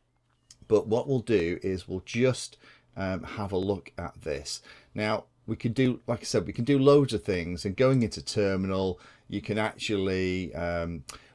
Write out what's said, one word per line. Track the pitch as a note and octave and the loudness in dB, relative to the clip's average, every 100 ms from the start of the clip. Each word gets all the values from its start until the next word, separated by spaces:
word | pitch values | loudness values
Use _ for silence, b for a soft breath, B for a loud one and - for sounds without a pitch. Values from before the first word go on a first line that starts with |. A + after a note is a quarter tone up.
| _ _ _ _ _ - - | _ _ _ _ _ -20 2
But | G#2+ A2 | 2 4
what | A2+ C#3 | 0 2
we'll | C3 | -2
do | A2 G#2 E2 F2 | 2 2 2 -2
is | F#2+ F#2 - | -4 -4 -6
we'll | F#2+ - | -8 -4
just, | A#2 B2+ B2+ - - B B B - | 2 2 0 -8 -16 B B B -6
um, | F#2+ F#2 | -4 -4
have | - - G2 | -6 -8 -4
a | F#2 | -2
look | F#2+ F#2+ - - | 0 -2 -6 -12
at | E2 - | -12 -10
this. | E2 C#2 - - B B B | -6 -6 -6 -12 B B B
Now, | G2+ G#2+ G#2+ - _ - | -4 -2 -2 -6 _ -10
we | A2 | -4
can | A#2+ | -2
do, | A2+ B2+ - - | 2 2 0 -4
like | A#2 | -6
I | |
said, | - G#2+ F2 | -2 -2 -2
we | |
can | F#2+ A#2+ | -4 2
do | C#3 | 6
loads | C#3 C#3+ C3+ | 8 8 6
of | G#2 | 0
things, | - F#2 E2+ F2+ G2+ | -2 -2 -2 -4 -4
and | F#2 | 2
going | B2+ C3+ | 4 4
into | A2 - | 2 -2
terminal, | - A2 G2 F#2+ F#2+ F#2+ F#2+ F2 B B - | -4 0 0 0 0 0 -2 -4 B B -10
you | G2+ | -8
can | - G#2+ | -4 -2
actually, | G#2+ - - G2+ F#2+ F#2 F#2 F#2 E2 D#2+ | -2 -4 -2 0 0 0 0 -2 -4 -6
um, | F2 E2+ E2+ E2+ - B B | -4 -4 -4 -8 -12 B B